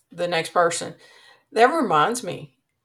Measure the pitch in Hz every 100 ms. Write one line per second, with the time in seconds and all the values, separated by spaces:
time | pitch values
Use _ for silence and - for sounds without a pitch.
0 | _ 170 175 160 165 190 170 - - -
1 | - - - _ _ 220 247 330 226 156
2 | 170 240 180 - 151 _ _ _